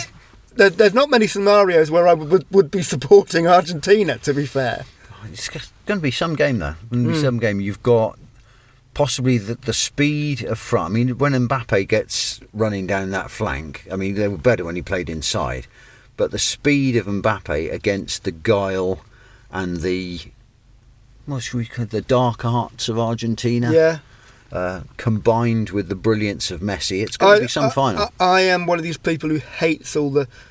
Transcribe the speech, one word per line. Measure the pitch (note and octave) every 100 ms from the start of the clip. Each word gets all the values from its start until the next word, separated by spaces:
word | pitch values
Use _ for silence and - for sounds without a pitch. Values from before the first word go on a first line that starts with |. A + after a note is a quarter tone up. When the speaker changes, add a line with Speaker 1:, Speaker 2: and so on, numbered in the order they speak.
| - - - - _ -
Speaker 1:
there, | G3
there's | F3+ G#3
not | G#3+ C#4+
many | B3+ G#3+
scenarios | G3+ G3+ G#3 G3 E3+ D#3
where | E3 F3
I |
would, | E3+ D3+
would, | F#3 -
would | G3 D3
be | G3
supporting | D3 D3 - G3+ F#3+ E3+ E3+
Argentina, | F3+ D#3 E3+ D#3 G#3+ F#3 A#2
to | -
be | C#3 C#3+
fair. | C#3 B2+ - - - - - G#2+
Speaker 2:
It's | D#2 -
g-, | D#3+ - _ -
gonna | G#3
be | D3
some | A#2 E3+ D#3
game, | D3 A#2+
though. | D2 D#2+ A2+
Gonna | B2 A#2+
be | D#3+
Speaker 1:
Mm. |
Speaker 2:
some | C#3 A#2+
game. | A2 G2+
You've | G2 G2
got | B2 A#2 A2 - - - _ _ _ _ _
possibly | - C#3+ - B2+ B2
the, | G2+ A#2
the | -
speed | - - - D3 D3 D3 C3+
of | F#2+ A2
Fran-, | - A2+ E2
I |
mean, | A2 B2 A#2
when | C#3+
Mbappe | C3 A#2+ C3+ A2+ G2+ G2
gets | G#2+ - - - - -
running | G#2 A2 G2+ F#2
down | G2 F#2+
that | F#2+ -
flank, | - G#2+ C#2 D#2 C#2 -
I | F#2+
mean, | G2
they | G2+ G#2
were | F#2+
better | F#2+ G#2+ E2+
when | F2
he |
played | - F#2+ E2
inside, | D#2+ D2 G#2+ C#2 B1+ - - - - - -
but | G#2
the | G2+
speed | - - - C#3+ C3+ A#2
of | G2+
Mbappe | G2+ G#2+ G2+ - D2+ D#2+
against | F2+ G#2 G2 - -
the | G2+
guile | E2 F#2+ G2+ G2 F#2+ F#2 F#2 - - - - -
and | F#2 F#2 F2
the, | F2+ F#2 F#2 F2 - - _ _ _ _ _ _ _ - -
what | C3+
should | - B2
we | A2+
call, | - A2
the | G#2+
dark | - B2 B2 A2 A#2
arts | A#2+ A2 - -
of | A2+
Argentina, | A2+ A#2 A#2 A2 A#2+ A#2+ A#2+
Speaker 1:
Yeah. | D#3+ D#3+ D#3+ - - - - _
Speaker 2:
uh, | F2+ F2+ F#2 - -
combined | A#2+ A2 A#2 A2+ A#2 A2+ G#2+
with | G2 F2+
the | F#2+
brilliance | G#2+ G#2+ G#2+ - -
of | F2
Messi, | G2+ F#2+ - F#2+
it's | G#2+ -
gonna | F#3+ G#3
Speaker 1:
I, |
Speaker 2:
be | B2+
some | - C3+
Speaker 1:
I, |
Speaker 2:
final. | C3+ C3+ F#2+ - -
Speaker 1:
I, | F3+
I | F#3
am | F#3 F3+ F3
one | F3
of |
these | E3 D3+
people | - D#3+ D#3
who | D#3
hates | - - E3 D#3 - D#3
all | D3
the, | C#3 C3+ - -